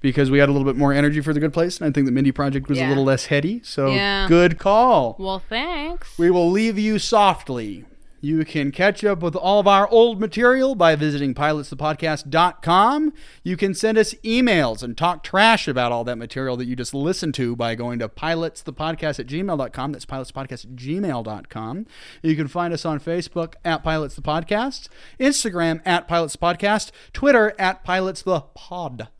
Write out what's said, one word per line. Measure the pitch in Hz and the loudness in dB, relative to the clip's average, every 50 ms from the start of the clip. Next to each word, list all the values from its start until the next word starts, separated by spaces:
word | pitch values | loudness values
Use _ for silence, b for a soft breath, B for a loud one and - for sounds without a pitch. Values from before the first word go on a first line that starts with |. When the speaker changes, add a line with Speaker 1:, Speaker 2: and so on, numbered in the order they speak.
Speaker 1:
Because | - 135 127 143 139 131 | 0 0 2 2 2 4
we | 135 143 | 4 4
had | 143 139 | 4 4
a | |
little | 143 143 135 | 4 2 0
bit | 139 127 | 0 0
more | 131 147 139 | 2 2 2
energy | 139 139 143 147 147 151 | 4 4 2 2 2 0
for | 139 156 | -2 -2
The | 151 147 | -2 0
Good | 151 156 139 | 0 0 0
Place, | 165 170 180 180 - | 0 0 0 -2 -4
and | 170 | -4
I | 151 | -2
think | 131 147 139 | 0 2 0
the | 135 | 2
Mindy | 120 131 143 139 | 2 2 2 2
Project | 127 - 143 139 139 139 135 | 0 0 -2 -2 -2 -4 -4
was | - 143 170 | -2 -2 -2
a | |
Speaker 2:
Yeah. | 165 - | 0 0
Speaker 1:
little | 143 139 135 | 2 2 2
less | 135 135 127 - | 2 0 0 0
heady. | - 151 143 143 170 214 233 - | -2 -2 0 0 -2 -6 -6 -10
So | - - - 135 135 | -8 -4 -2 0 0
Speaker 2:
Yeah. | 131 196 202 202 202 196 196 | 0 0 0 0 0 -2 2
Speaker 1:
good | 190 165 175 180 175 165 | 4 6 6 6 6 4
call. | - - 196 202 220 240 254 233 160 131 113 110 - | 2 0 2 4 6 6 6 6 4 4 0 -4 -6
Speaker 2:
Well, | 190 190 190 | -6 -6 -6
thanks. | 190 - - 220 233 277 339 359 302 294 320 349 349 - - - | -6 -8 -6 -6 -6 -6 -4 -6 -6 -6 -8 -8 -10 -10 -12 -4
Speaker 1:
We | - 170 175 | 0 2 4
will | 180 180 170 170 | 4 4 4 4
leave | 185 208 220 226 214 196 | 2 2 2 0 0 0
you | 214 214 214 | 0 0 0
softly. | 202 - - 233 214 202 196 170 - - - 131 123 110 104 98 85 - - - - - - - _ | -2 0 2 4 6 6 4 4 2 -6 -8 -8 -8 -8 -8 -10 -12 -16 -20 -20 -20 -20 -20 -18 _
You | - 143 156 160 156 | -4 -2 0 0 -2
can | - - 156 143 143 | -2 -4 -4 -4 -4
catch | 135 - 180 202 202 - 214 | -2 2 2 2 2 2 0
up | 208 196 170 | -2 0 0
with | 170 170 151 | -2 -4 -4
all | 180 - 185 202 208 | -2 0 2 2 4
of | 196 | 6
our | 202 196 196 202 208 | 6 6 4 4 4
old | 233 226 233 240 226 190 | 6 6 6 6 4 -2
material | 214 - - 214 240 247 254 262 262 269 269 | -4 -4 -2 2 4 4 4 4 2 0 2
by | 208 175 165 160 | 4 4 4 4
visiting | 147 156 151 147 143 143 135 123 | 4 0 -2 0 0 -2 -4 -2
pilots | - 147 151 151 151 139 - | 0 0 0 0 -2 -4 -10
the | - | -8
podcast | 135 147 156 156 - 165 160 156 143 - 143 | -6 -4 -4 -4 -2 -4 -4 -4 -4 -6 -2
dot | 143 160 170 180 175 - - | 2 4 4 2 2 -2 0
com. | 165 170 185 202 233 277 302 311 302 294 B B B B B B | 2 4 6 6 4 4 2 -2 -2 -4 B B B B B B
You | 170 185 | -6 -4
can | 170 208 196 190 | -2 -2 -2 -2
send | - - 220 220 | -2 -2 0 2
us | 220 214 - - - - | 2 2 2 -2 -10 -4
emails | 220 226 247 254 240 202 170 143 120 110 - - | -2 0 2 4 4 4 2 2 0 -2 -6 -8
and | 120 117 | -10 -6
talk | - 160 175 175 156 - | -2 -2 -2 -2 -2 -8
trash | - - 190 208 226 226 202 - | -2 2 4 6 6 6 4 2
about | - 139 131 123 120 | -2 0 0 0 0
all | 120 117 117 | 0 -2 -4
that | 123 123 113 | -4 -6 -8
material | 117 113 - 135 135 131 127 | -10 -10 -8 -6 -4 -4 -4
that | 120 127 | -4 -4
you | 120 127 | -6 -6
just | 123 120 - - | -6 -8 -8 -6
listened | 139 139 165 185 - - 160 135 | -4 -2 -2 -2 -2 -4 -6 -4
to | - 127 120 120 | -2 -2 -4 -2
by | 117 120 117 113 | -2 -4 -4 -4
going | 110 120 120 120 120 | -4 -6 -6 -4 -6
to | 113 104 | -6 -8
pilots | - - - 160 165 165 165 165 - - - | -8 -8 -4 -4 -2 -2 -4 -6 -8 -10 -14
the | - 135 | -14 -10
podcast | - 156 160 165 - - 156 143 - | -8 -6 -6 -6 -4 -4 -6 -6 -6
at | 123 | -10
gmail | 123 139 165 190 196 170 | -8 -6 -6 -4 -4 -4
dot | 143 131 113 - | -4 -4 -6 -6
com. | - 127 151 | -8 -6 -6
That's | 147 - - | -6 -10 -10
pilots | - 139 135 131 - | -12 -10 -10 -10 -10
the | - 135 | -12 -12
podcast | 135 127 127 120 - | -12 -12 -12 -14 -14
at | 107 127 | -18 -18
gmail | 123 127 135 156 190 202 180 135 120 110 | -14 -8 -6 -6 -4 -2 -4 -4 -4 -6
dot | 110 107 98 - - | -8 -10 -12 -14 -14
com. | - 110 113 110 131 185 220 B B B B B B B B | -12 -10 -10 -8 -8 -10 -12 B B B B B B B B
You | 160 156 | 0 0
can | 147 156 | 0 -2
find | 135 - 175 175 170 170 | -4 -4 -4 -4 -4 -4
us | 160 - | -4 -4
on | 170 156 143 | -6 -6 -6
Facebook | - 165 170 180 165 - - 175 165 160 - - - | -4 -4 -4 -4 -6 -6 -6 -6 -6 -6 -10 -10 -4
at | 170 165 147 - | -4 -4 -2 -2
Pilots | 160 160 156 151 135 - | -2 -2 -2 -4 -6 -8
the | - 139 | -8 -4
Podcast, | 156 151 165 165 - 208 208 240 277 262 - - - b b b b b b | -2 -2 -2 -2 -2 -2 -2 -2 -4 -6 -10 -16 -18 b b b b b b
Instagram | 254 277 277 - - 226 175 175 170 165 160 165 - | 0 0 0 0 -2 -4 -2 0 0 0 -2 -2 -2
at | 185 175 175 - | 0 0 0 0
Pilots | - 170 170 165 147 - | 0 0 0 0 -2 -4
the | - | -2
Podcast, | - 170 175 160 202 202 208 214 - - b b b b b | 0 0 0 0 0 0 0 0 -2 -6 b b b b b
Twitter | - - 285 277 240 214 214 202 - | 0 4 6 6 6 6 4 2 0
at | 190 185 190 - - | 0 0 0 -2 -4
Pilots | - 180 190 190 190 175 - - | -2 -2 -2 -2 -4 -6 -6 -2
the | 190 185 156 - - _ | -2 -2 -2 -2 -8 _
Pod. | - - - 175 180 175 143 123 117 - - - | -20 -18 -14 -12 -10 -10 -10 -10 -12 -14 -14 -16